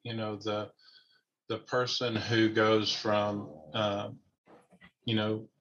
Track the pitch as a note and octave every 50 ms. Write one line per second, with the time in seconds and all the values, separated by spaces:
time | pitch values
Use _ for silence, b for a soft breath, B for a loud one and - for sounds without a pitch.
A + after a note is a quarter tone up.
0 | _ A2+ A2+ A2+ A2 G#2+ G#2+ G2+ G#2 A2 G#2 G#2 G#2+ G#2 _ b b b b b
1 | b b b b b b _ _ _ _ A2+ A2 - - - B2+ B2+ B2 - -
2 | B2+ A#2+ A2 A2 G2+ G#2+ A#2 A2+ A2 A2 G#2+ A2+ A2 A2 A2 A2 G#2 G2+ - -
3 | - A2+ G#2 G#2 G#2 G#2 G2+ G2+ G2+ - - - - - - A2+ G#2+ G#2 G2+ G2+
4 | G#2+ A2 A2+ - _ _ _ _ _ _ - - _ _ _ _ - - _ _
5 | _ A#2+ A2+ A2 G#2+ G#2+ A2 A2 - - _ _